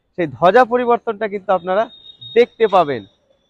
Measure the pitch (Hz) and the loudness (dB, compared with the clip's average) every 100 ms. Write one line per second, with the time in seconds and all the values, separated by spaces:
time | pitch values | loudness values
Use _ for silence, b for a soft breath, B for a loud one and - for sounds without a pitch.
0 | _ - 165 120 175 214 247 247 240 233 | _ -8 -8 0 2 4 2 0 0 -2
1 | - 208 220 202 190 185 175 185 233 - | -4 -8 -8 -8 -4 -4 -2 -4 -4 -8
2 | - - - 226 240 - 220 190 156 127 | -20 -20 -4 0 0 0 0 2 0 -4
3 | 98 _ _ _ _ | -10 _ _ _ _